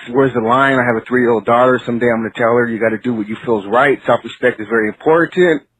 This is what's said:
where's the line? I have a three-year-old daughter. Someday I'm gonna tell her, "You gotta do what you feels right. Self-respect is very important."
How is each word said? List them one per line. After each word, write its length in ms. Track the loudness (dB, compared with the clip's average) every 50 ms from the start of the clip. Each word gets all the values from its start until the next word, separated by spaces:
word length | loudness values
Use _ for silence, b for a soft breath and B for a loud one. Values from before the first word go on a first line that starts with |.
| -12 -4
where's 240 | 0 0 0 2 0
the 60 | 0
line? 400 | 0 2 2 2 2 2 2 2
I 60 | 0
have 100 | 0 -2
a 100 | -2 -4
three-year-old 400 | -2 0 0 2 2 2 0 2
daughter. 360 | 2 2 4 4 4 2 0 -2
Someday 240 | -4 -4 -2 0 0
I'm 100 | 0 -2
gonna 120 | -4 -6 -4
tell 220 | -2 0 2 2
her, 120 | 2 0
"You 120 | 0 -2 -2
gotta 180 | -2 -2 -2
do 160 | -2 -4 -6 -4
what 140 | -4 -6
you 80 | -8 -8 -8 -4
feels 220 | -4 -4 -4 -2
right. 340 | 0 0 2 2 2 0 -2 0
Self-respect 540 | -2 -2 -2 -2 -10 -10 -2 -2 -2 -2 -2
is 60 | -6 -4
very 180 | -2 -2 -2
important." 760 | -2 -6 -4 0 2 2 2 2 0 0 2 2 2 2 0 -4 _ _ _